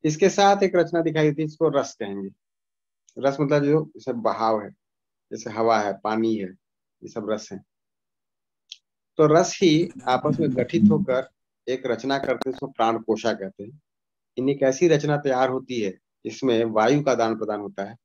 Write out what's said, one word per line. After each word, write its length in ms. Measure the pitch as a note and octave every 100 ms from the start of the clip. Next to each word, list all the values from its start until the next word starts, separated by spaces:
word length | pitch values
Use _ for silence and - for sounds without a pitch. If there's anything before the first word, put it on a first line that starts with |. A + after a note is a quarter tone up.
इसके 240 | D#3 D3+ G3
साथ 340 | G3 G3 G3+
एक 140 | G3 F3+
रचना 240 | E3 E3+
दिखाई 280 | E3 D#3 D3+
देती 140 | D3+
है, 40 | D#3
इसको 220 | D3+ D#3+
रस 260 | C#3 C3
कहेंगे। 360 | - G2+ G2 G2 _ _ _ _ _ _ _ _ -
रस 200 | C3 C#3
मतलब 240 | C#3+ D3
जो 200 | C#3+ D#3 D#3
जैसे 180 | - -
बहाव 500 | A#2+ A2+ G2+ A2+ A2
है, 80 | G2+ - _ _ _ _ _
जैसे 200 | A2+ -
हवा 280 | A2 A2+ A2
है, 120 | G#2 G2
पानी 360 | G#2+ A2 A2+ G#2+
है, 120 | F#2
ये 600 | F#2 _ _ _ _ -
सब 220 | A#2 G#2
रस 180 | G#2+ -
हैं। 120 | G2 _ _ _ _ _ _ _ _ _ _ _ - _ _ _ -
तो 80 | D3+
रस 320 | D#3 F3+ -
ही 260 | F3+ D#3 E3+ - -
आपस 300 | B2+ D3+ C3+
में 160 | - B2
गठित 340 | A#2+ A2 G#2
होकर 380 | D3+ C#3+ B2+ C3 _ _ _ -
एक 200 | B2+ C3
रचना 320 | A2 C3+ C#3
करते 300 | C3+ A#2+ C3+
हैं, 60 |
इसको 120 | C3 C#3
प्राण 320 | - A#2 A2+
कोशा 340 | A2+ G#2+ A2+
कहते 320 | G#2 F#2+ -
हैं। 160 | G2+ - _ _ _ _ _ -
इनकी 140 | C3
एक 100 | C#3
ऐसी 260 | C3+ C3 F3+
रचना 280 | D3+ D#3 D3
तैयार 320 | C#3+ B2+ C3
होती 320 | C3 B2+ B2
है 100 | G2+ - _ _
जिसमें 400 | - A2 C3 A2+
वायु 380 | A#2 A2 A2 D3
का 100 | C#3+
आदान 240 | A#2 A2+ A2
प्रदान 220 | G#2+ G#2
होता 240 | G2+ G2+
है 120 | G2+ A#2+